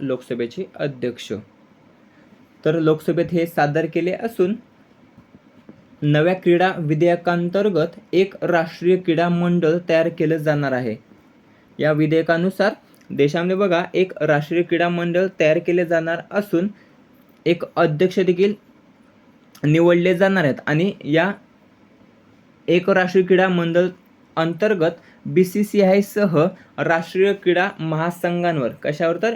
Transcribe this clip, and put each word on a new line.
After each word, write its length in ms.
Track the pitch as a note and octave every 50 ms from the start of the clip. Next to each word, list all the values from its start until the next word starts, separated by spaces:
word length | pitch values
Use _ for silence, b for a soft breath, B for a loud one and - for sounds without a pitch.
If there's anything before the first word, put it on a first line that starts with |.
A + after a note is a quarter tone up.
लोकसभेचे 720 | C#3+ C3+ B2+ B2+ - - B2+ A#2 A#2+ A#2 - F#3 F#3+ - -
अध्यक्ष. 560 | - D#3 D3 C3+ B2 B2 B2 A#2 - - - G#2+ G2 G2+ _ _ _ _ _ _ _ _ _ _ _ b b b b b b b b b _ _ _ -
तर 140 | D#3 D#3 E3
लोकसभेत 480 | D#3 D#3 D#3 D#3 - - D#3+ E3+ E3+ D#3+ E3+
हे 140 | E3+ E3
सादर 400 | E3+ - - D3 D3 C#3+ D#3+ D#3+ D#3+ -
केले 180 | F3 E3 F3+ F#3
असून 420 | - - A3+ A3+ - F3+ F3+ A3 A3+ - _ _ _ _ _ _ _ _ _ _ - - _ _ - _ _ _ _ _ - - - - _ - - -
नव्या 320 | D3 D3 D3+ D#3 F3 F#3
क्रीडा 380 | F#3 - F#3 F3 E3+ F3+ F#3+ F#3 -
विधेयकांतर्गत 1080 | E3 D3 D#3+ D3+ E3+ F3 F3 E3+ E3+ F3+ F3 E3+ F3 F3 F3 G3 G3+ G#3+ F#3 D#3 D#3 F3 - - - - -
एक 320 | F3 F#3+ F#3+ - - -
राष्ट्रीय 520 | E3 E3+ E3+ E3 E3+ - - E3+ F3 F#3
क्रीडा 320 | F3+ F#3 - D#3+ D#3 E3+ F3
मंडळ 500 | F3 E3+ F3 F3 F3 F3 E3 D#3 D#3+ F3 F3 -
तयार 200 | E3 D#3+ E3 E3+ E3 -
केलं 180 | E3 D#3 D#3+
जाणार 360 | D#3+ D3+ D#3 D3+ D3 C#3+ C3+ C3
आहे. 240 | B2 B2+ A#2 G#2+ - _ _ - _ _ _ _ _ _ b b b b b _ -
या 140 | C3+ D3+ D#3
विधेयकानुसार 800 | D3 D#3 D3+ D#3+ D#3+ E3 E3+ E3+ E3 F3 F#3+ F#3+ - G3 G#3 - - b b b b b -
देशामध्ये 460 | - C3+ C#3 C#3+ D3 E3+ F3 F3+ F#3+
बघा 280 | F#3 G3+ F#3+ E3+ E3 F3+ - -
एक 180 | - F#3 F3+ - - D#3
राष्ट्रीय 400 | D#3 D3+ D3 D3+ - E3+ E3+ F3
क्रीडा 260 | E3+ E3+ D#3+ E3+ F3
मंडळ 380 | F3 E3+ E3+ F3 E3+ F3 F#3+ F#3 - -
तयार 180 | E3+ D3+ D#3 F3
केले 260 | E3+ - F3 F3+ F3+
जाणार 340 | E3 E3+ E3 D#3+ E3 E3+ E3+ - -
असून 380 | - G3+ G3+ - - E3+ F3+ G#3 - b b b b b b _ _ _ _ _ _ _ -
एक 160 | D#3 E3+ E3+ - - -
अध्यक्ष 440 | - E3+ E3 D#3 D3 F#3 F3+ F3+ G#3
देखील 340 | F#3 F3+ F3 E3+ F#3+ G#3 G#3+ - _ _ _ _ _ _ _ _ _ _ _ _ _ _ _ _ _ _ _ - -
निवडले 500 | D3 D3+ E3 E3+ F3 F3 F3 F3 F#3 F#3
जाणार 300 | F3 G3 G3 G3 F#3+ E3
आहेत 120 | C#3 B2 - -
आणि 260 | - D3+ D#3 F3 G3+ - - -
या 280 | C#3 D3 D#3+ E3+ G3 G3 - _ _ _ _ _ _ _ _ _ _ _ _ _ _ _ _ _ _ _ _ _ _ _ _ - -
एक 220 | E3 F3+ F3 -
राष्ट्रीय 340 | G3 F#3 F#3 F3+ F3+ F#3+ F#3
क्रीडा 240 | F3+ F#3+ F3+ F#3 F#3+
मंडळ 380 | F3+ F3 E3+ E3+ E3 F3 F3+ F3+ F3+ - _ _ _ _ _ _ -
अंतर्गत 540 | D#3+ E3 E3 E3 D#3+ G#3 G#3+ G#3+ F3+ D#3 E3+ E3 - b b b b b
बीसीसीआय 720 | - C#3+ E3+ F#3 F3+ - G#3 G#3 G#3 - G#3 G3 F#3 F#3+ G3+
सह 460 | G3+ - - G#3 G#3 F#3+ E3 D3+ D#3 F#3+ G3+ B B B B -
राष्ट्रीय 540 | C#3+ D#3 E3 E3 E3+ - - F#3 F#3+ G3+ G3
क्रीडा 360 | G3+ - F3+ F3 F3 F3+ G3+ - -
महासंघांवर, 880 | D#3+ D#3+ D#3+ D#3 D#3+ E3+ E3+ - - F3 F3 F3 F3 F3 E3 D3+ B2+ A2
कशावर? 480 | - - - D#3+ D3+ - F3 E3 E3+ F3 G3
तर 120 | A3+ A#3